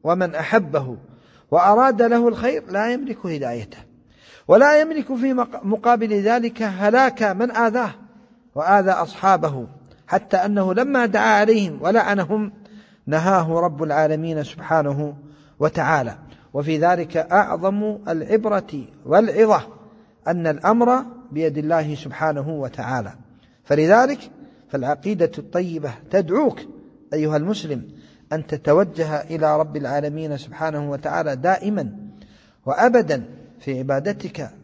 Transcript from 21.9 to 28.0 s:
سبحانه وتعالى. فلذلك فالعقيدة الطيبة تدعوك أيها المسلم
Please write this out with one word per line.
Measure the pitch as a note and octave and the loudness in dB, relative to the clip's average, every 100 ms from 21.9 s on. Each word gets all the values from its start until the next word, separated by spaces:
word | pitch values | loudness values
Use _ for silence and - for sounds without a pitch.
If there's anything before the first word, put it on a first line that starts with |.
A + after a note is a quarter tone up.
| D3 | -8
سبحانه | C#3+ - D#3 D3 C#3+ | -10 -4 -4 -4 -6
وتعالى. | D#3 C3 - A#2 B2+ G2 - - _ _ _ | -8 -8 -10 -6 -6 -6 -14 -20 _ _ _
فلذلك | _ D3 D#3+ G#3+ C4 C#4+ - - - _ _ | _ 2 6 6 4 -2 -12 -20 -20 _ _
فالعقيدة | C#3 B2+ D3 F#3+ G3 E3 - | -6 -4 -4 -4 0 -2 -2
الطيبة | - E3+ F3+ D#3+ D3 A2 - | -6 -6 -4 -6 -10 -12 -2
تدعوك | G3 D#3+ G#3+ C#4+ - - - - _ _ | -2 0 0 0 -2 -18 -20 -20 _ _
أيها | D#3 D3+ D3+ | -4 -2 -2
المسلم | E3 G#3 D#3+ C3 - - | -2 -6 -6 -10 -10 -20